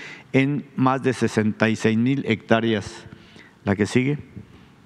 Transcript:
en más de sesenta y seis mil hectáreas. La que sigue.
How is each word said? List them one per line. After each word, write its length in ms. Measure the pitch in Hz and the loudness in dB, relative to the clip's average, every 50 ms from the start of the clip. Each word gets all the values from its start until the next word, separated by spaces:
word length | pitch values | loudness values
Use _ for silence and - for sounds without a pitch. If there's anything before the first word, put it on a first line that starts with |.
| - - - - - - - | -18 -18 -18 -20 -12 -2 0
en 320 | 131 135 139 147 139 - - - | 2 2 2 0 -4 -6 -8 -6
más 260 | - 131 131 131 135 | -2 0 0 0 0
de 120 | 117 131 120 | -2 -2 0
sesenta 560 | - 117 113 - 113 107 107 101 - 107 110 | 0 -2 0 0 0 0 0 2 2 2 2
y 80 | 110 | 2
seis 200 | - - 113 110 | 2 0 0 2
mil 280 | 110 117 127 139 139 - | 2 2 0 0 0 -2
hectáreas. 800 | - 110 - - - 113 113 113 113 110 104 - - - - - - - - - - - - - - _ _ - | -2 -4 -4 2 2 2 2 4 0 0 -2 -4 -8 -14 -18 -20 -20 -20 -20 -20 -20 -20 -20 -20 -20 _ _ -2
La 120 | 107 101 | -2 0
que 120 | 98 107 | 0 0
sigue. 320 | - - 120 127 139 147 147 - - - - - - - - - - - - - | 2 2 0 0 0 -2 -4 -8 -14 -20 -20 -20 -20 -20 -20 -20 -20 -20 -20 -20